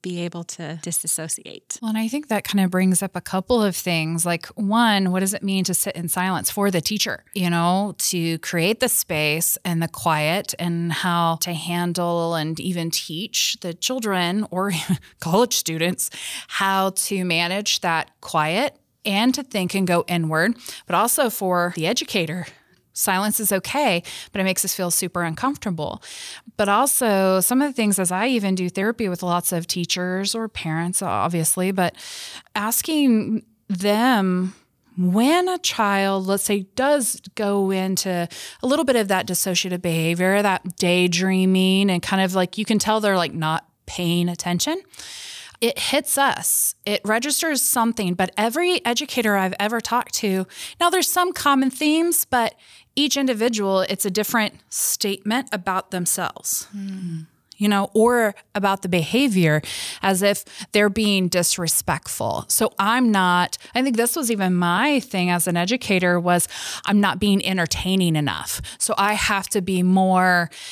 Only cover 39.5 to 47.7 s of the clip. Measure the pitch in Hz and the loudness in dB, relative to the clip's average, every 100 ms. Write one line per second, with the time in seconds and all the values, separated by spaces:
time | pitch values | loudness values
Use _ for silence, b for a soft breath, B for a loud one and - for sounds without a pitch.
39.5 | 175 185 180 180 165 160 170 185 202 208 | -2 -2 -2 -2 0 0 2 2 4 2
40.5 | 185 190 - 180 180 180 175 190 190 185 | 0 -4 -2 2 4 2 2 2 4 4
41.5 | 185 185 190 202 175 - 190 190 185 180 | 4 4 4 4 0 0 0 2 2 0
42.5 | - 214 214 - 220 208 190 165 - 156 | -2 0 0 2 2 2 2 0 -2 -2
43.5 | 160 _ _ - - 175 175 175 170 180 | -2 _ _ -14 -4 0 2 0 -2 -2
44.5 | 175 - 349 - B B B B B B | -2 0 -4 -8 B B B B B B
45.5 | B 233 - - - - - 277 - - | B -4 -2 -2 -2 0 2 2 2 -2
46.5 | - - - - 208 208 220 269 285 330 | 0 -2 -4 -4 -4 0 0 0 0 0
47.5 | 269 - | 0 0